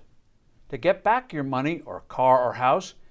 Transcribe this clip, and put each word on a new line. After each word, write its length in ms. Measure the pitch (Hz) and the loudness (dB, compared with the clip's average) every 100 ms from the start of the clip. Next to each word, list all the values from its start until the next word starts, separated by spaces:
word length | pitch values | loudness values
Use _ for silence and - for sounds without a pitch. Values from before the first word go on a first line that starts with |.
| - _ _ _ _ _ - | -20 _ _ _ _ _ -14
To 100 | 135 | -4
get 240 | 170 190 | -2 0
back 280 | 208 240 247 | 0 0 -2
your 120 | 156 | -6
money 400 | 135 131 143 170 - | -4 -2 -2 -4 -10
or 160 | 92 - | -14 -8
car 360 | - 123 127 | 0 4 4
or 100 | 123 | 2
house 420 | 104 127 165 - - - | 0 0 0 -2 -16 -20